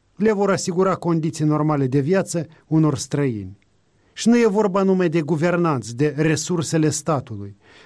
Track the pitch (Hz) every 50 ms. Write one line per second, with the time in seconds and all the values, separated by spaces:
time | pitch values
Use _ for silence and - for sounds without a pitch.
0 | _ _ _ - 202 220 214 196 202 196 190 - - 190 170 180 190 190 175 190
1 | - 175 165 165 151 165 - - 156 151 151 151 151 151 151 143 135 127 131 147
2 | 131 156 190 190 180 190 - 170 143 - - _ _ - 156 160 156 151 135 113
3 | - - 143 139 143 131 113 101 95 95 101 _ _ _ _ _ _ _ _ _
4 | _ _ _ - - 220 240 240 233 220 190 214 214 196 180 196 190 190 190 185
5 | 180 170 151 170 151 139 175 143 165 175 175 175 170 165 143 123 - 110 120 117
6 | 147 151 131 147 156 160 156 143 - - 180 165 - - 165 165 151 151 - -
7 | - - 156 127 - - 110 101 101 98 - _ _ _ - - -